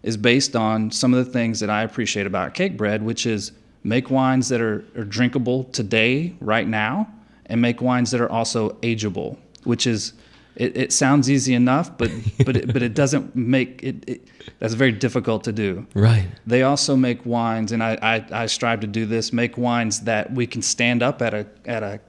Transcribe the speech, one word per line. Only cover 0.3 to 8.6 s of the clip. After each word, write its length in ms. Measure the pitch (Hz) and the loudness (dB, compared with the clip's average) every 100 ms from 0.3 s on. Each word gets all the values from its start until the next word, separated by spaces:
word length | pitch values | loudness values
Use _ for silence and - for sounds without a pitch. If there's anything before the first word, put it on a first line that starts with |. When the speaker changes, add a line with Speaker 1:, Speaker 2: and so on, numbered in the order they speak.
| 131 131 117 | 2 2 0
Speaker 1:
on 340 | 110 110 110 | 0 0 -2
some 220 | - 127 | 0 2
of 120 | 127 127 | 2 2
the 40 | |
things 280 | 127 117 107 | -2 -2 -2
that 100 | 104 | -2
I 120 | 104 | -2
appreciate 440 | 110 - 110 104 98 | -2 -4 -4 -2 -2
about 260 | 92 82 | -2 -4
Cakebread, 480 | - 196 110 104 107 | -2 -4 0 -2 0
which 240 | 107 113 120 | -2 -4 -2
is 260 | 107 - - _ _ | -2 -6 -16 _ _
make 260 | - 120 131 | -2 -2 0
wines 380 | 131 131 131 120 | 2 2 2 2
that 120 | 123 | 0
are, 240 | 113 104 - 123 | 0 -2 -6 -10
are 80 | |
drinkable 640 | 101 101 123 135 123 131 131 | -6 0 0 0 0 -2 -4
today, 680 | - 104 113 113 135 175 - | -6 0 2 2 0 -4 -6
right 280 | 107 113 107 | -2 0 0
now, 440 | 110 107 170 214 - - _ - | -2 -2 -2 -6 -8 -20 _ -4
and 120 | 113 | 0
make 200 | 120 120 | 0 0
wines 300 | 127 123 120 | 0 0 0
that 100 | 123 | 0
are 100 | 120 | 0
also 380 | 113 113 117 | 0 -2 -2